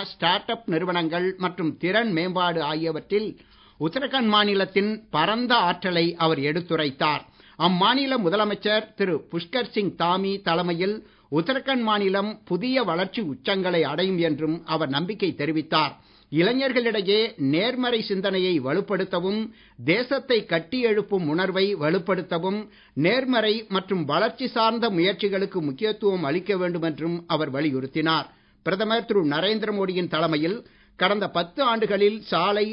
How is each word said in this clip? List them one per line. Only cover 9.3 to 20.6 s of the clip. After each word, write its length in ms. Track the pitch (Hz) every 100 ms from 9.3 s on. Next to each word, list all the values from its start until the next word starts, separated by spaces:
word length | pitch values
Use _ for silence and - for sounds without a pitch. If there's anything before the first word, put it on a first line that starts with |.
| 170 - 254 226
சிங் 240 | 220 190 -
தாமி 360 | 170 185 196 196
தலைமையில் 540 | 185 170 175 170 185 214 - _ _
உத்தரகண்ட் 520 | 147 170 262 262 262
மாநிலம் 480 | 220 208 190 196 208 214
புதிய 400 | - 180 254 262
வளர்ச்சி 380 | 208 165 190 -
உச்சங்களை 580 | 170 127 - 190 185 175
அடையும் 340 | 143 156 190 180
என்றும் 400 | 165 143 156 165 -
அவர் 240 | 160 151
நம்பிக்கை 420 | 139 180 208 185
தெரிவித்தார். 640 | 135 147 156 - 160 147 - _ - _
இளைஞர்களிடையே 840 | 147 185 254 269 247 233 214 185 208 220 - 135
நேர்மறை 540 | 156 226 254 247 233
சிந்தனையை 520 | 220 196 196 190 185 165
வலுப்படுத்தவும், 800 | 127 175 190 185 190 180 185 214 220 - - -
தேசத்தை 580 | 123 202 247 269 269 226 -
கட்டியெழுப்பும் 800 | 165